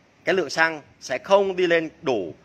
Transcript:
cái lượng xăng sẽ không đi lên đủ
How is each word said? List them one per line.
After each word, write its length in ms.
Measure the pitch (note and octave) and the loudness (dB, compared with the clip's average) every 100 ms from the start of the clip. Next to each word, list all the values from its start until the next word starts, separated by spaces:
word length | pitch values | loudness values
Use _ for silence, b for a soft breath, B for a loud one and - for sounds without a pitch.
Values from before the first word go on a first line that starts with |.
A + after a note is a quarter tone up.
| _ _ - | _ _ -4
cái 100 | F#3 | -2
lượng 140 | D3 | -2
xăng 320 | E3 D#3+ D#3 C3+ _ | 0 0 0 -12 _
sẽ 160 | - C3 | -8 -8
không 380 | - G3 G3 F#3 | 2 2 2 0
đi 120 | F3+ | 2
lên 220 | E3+ D#3+ - | 2 0 -6
đủ 320 | D3+ A#2 F2 - | -4 -2 -4 -10